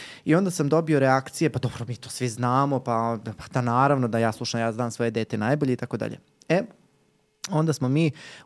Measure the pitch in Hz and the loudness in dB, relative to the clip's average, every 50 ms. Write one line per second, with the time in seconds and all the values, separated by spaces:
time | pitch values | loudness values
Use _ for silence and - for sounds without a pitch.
0 | - - - - - 139 156 180 202 180 175 - 151 139 156 160 165 156 156 139 | -16 -18 -18 -6 0 2 2 4 2 2 0 -2 0 2 2 2 4 4 2 4
1 | 135 131 131 135 131 - - - 165 147 - 123 - 123 - - 117 107 123 - | 4 4 4 4 2 -2 -4 -2 -2 0 0 -2 -4 -4 -6 -6 -8 -10 -10 -10
2 | - - - - 127 123 107 120 123 123 127 135 139 143 139 123 127 123 117 113 | -12 -12 -8 -6 -6 -4 -4 -2 0 2 2 2 2 2 0 -2 -2 0 0 0
3 | 117 117 117 107 - 113 107 - - - - 127 123 120 117 123 135 139 143 131 | 0 0 -2 -4 -6 -10 -12 -12 -10 -6 -4 -2 0 2 4 4 4 4 4 2
4 | 127 117 107 113 113 113 107 - 123 - - 117 113 117 110 113 123 117 - - | 2 2 2 2 2 2 0 -2 -4 -4 -2 -2 -2 -2 -2 -2 -4 -4 -2 -2
5 | 120 117 113 113 110 - - 107 107 117 143 151 147 131 123 - - - - 107 | -2 -2 0 -2 -4 -2 -2 -2 0 0 0 2 2 0 0 -2 -4 -6 -6 -6
6 | 107 110 - - _ _ _ _ _ - 156 190 247 226 - _ _ _ _ _ | -6 -6 -8 -10 _ _ _ _ _ 0 0 0 0 -2 -10 _ _ _ _ _
7 | _ _ _ _ _ _ _ _ - - 196 151 156 160 139 - 131 127 135 156 | _ _ _ _ _ _ _ _ -8 -4 0 0 0 0 0 0 0 0 2 2
8 | 165 151 131 - - - - - - | 2 0 -2 -4 -10 -20 -20 -18 -10